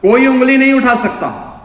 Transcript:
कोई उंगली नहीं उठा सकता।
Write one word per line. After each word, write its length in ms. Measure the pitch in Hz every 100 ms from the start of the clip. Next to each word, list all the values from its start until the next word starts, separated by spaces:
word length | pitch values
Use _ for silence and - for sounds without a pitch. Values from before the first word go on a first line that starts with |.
कोई 260 | 190 240 269
उंगली 300 | 262 254 269
नहीं 160 | 269
उठा 220 | 269 247 233
सकता। 440 | 208 - 143 104 - -